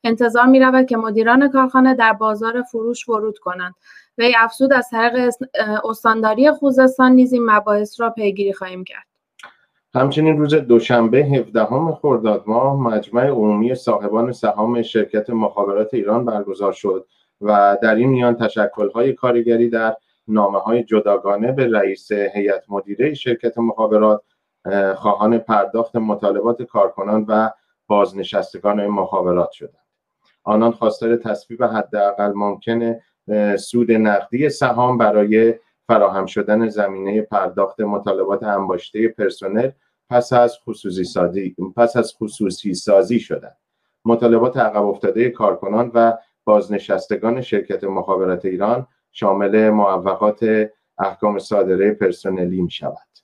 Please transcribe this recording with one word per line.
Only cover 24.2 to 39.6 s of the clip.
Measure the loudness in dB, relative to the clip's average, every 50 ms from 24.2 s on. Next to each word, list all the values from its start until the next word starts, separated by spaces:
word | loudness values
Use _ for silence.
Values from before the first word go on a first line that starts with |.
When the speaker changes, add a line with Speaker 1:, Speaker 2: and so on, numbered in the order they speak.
| _ _ _ _ _ _ _ _ _
Speaker 2:
اه، | -4 -2 0 0 -2 -2
خواهان | -2 0 0 0 2 2 0 0 0
پرداخت | 0 0 0 0 0 0 -2 -4 -4 -2 -4
مطالبات | -4 -2 -2 -4 -2 0 -2 0 0 -2 -2 -2 -4
کارکنان | -8 -6 0 0 0 0 0 -6 -4 -2 -2 -2 0 0
و | 0 0 0 -2 -4 _ _ _ _ _ _
بازنشستگان | -2 0 0 0 0 -2 -10 -10 -6 -4 -6 -6 -6 -12 -4 -2 -2 -2 0 -2
مخابرات | -2 -2 -4 -4 -4 -4 -2 -2 0 0 0 -2 -4
شدند. | -6 -16 -20 -20 _ _ _ _ _ _ _ _ _ _ _ _ _ _ _
آنان | -2 0 2 2 2
خواستار | 0 0 -2 -4 -2 -2 -2 -2 -2
تصویب | -2 -2 -6 -8 -8 -8 _ -6 -4 -4
حداقل | -2 -2 -4 -6 _ -2 -2 -2 -2 0 -2 -4 -4
ممکن، | -2 -4 -4 -4 -6 -6 -6 -4 -4 -2 -2 -4 -6 -8 _ _ _ _ _ -4
اه، | -2 0 0 0 -2
سود | -4 -6 -2 0 0 2 4
نقدی | 2 2 4 2 0 0 -2 -4 -4 -2 -2 -2
سهام | -2 -2 -2 -2 0 0 0 0 2 2
برای | 2 2 4 2 2 4 4 4 4 2 0 -2 _ _ _ _ _
فراهم | 0 2 4 4 2 2 -2 -6
شدن | -4 -6 -6 -2 0 0 0 0 -2
زمینه | -2 -4 -4 -4 -4 -6 -6 -2 -2 -2
پرداخت | -4 -2 -2 -2 -2 -2 -2 -2 -2 -2 -2 -6
مطالبات | -4 -4 -4 -4 -4 -4 -2 -2 -2 -2 -2 -4
انباشته | -2 -2 -2 -2 -2 -4 -6 -6 -8 -10 -4 -2 -2 -2
پرسنل | -2 -2 -4 -4 -4 -6 -10 -4 -2 -2